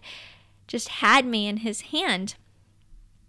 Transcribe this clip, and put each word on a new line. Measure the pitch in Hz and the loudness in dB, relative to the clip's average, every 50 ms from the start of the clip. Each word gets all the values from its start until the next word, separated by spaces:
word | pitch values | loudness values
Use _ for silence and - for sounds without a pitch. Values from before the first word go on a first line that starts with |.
| - - - - - - - - - - - - - | -10 -16 -18 -18 -18 -20 -20 -20 -20 -20 -20 -20 -14
just | - - 240 - | -8 -8 -8 -6
had | - - - - 208 240 277 262 | -6 -6 2 6 6 6 6 6
me | 247 233 214 208 | 4 0 0 0
in | 208 208 | -2 -4
his | 214 220 226 208 - | -4 -4 -4 -6 -6
hand. | - - - 302 381 330 202 185 190 208 - - - - - - - _ _ - - - - - - - - - - | -8 -6 -4 -2 0 0 -2 -2 -4 -6 -10 -14 -20 -20 -20 -20 -20 _ _ -20 -20 -20 -20 -20 -20 -20 -20 -20 -20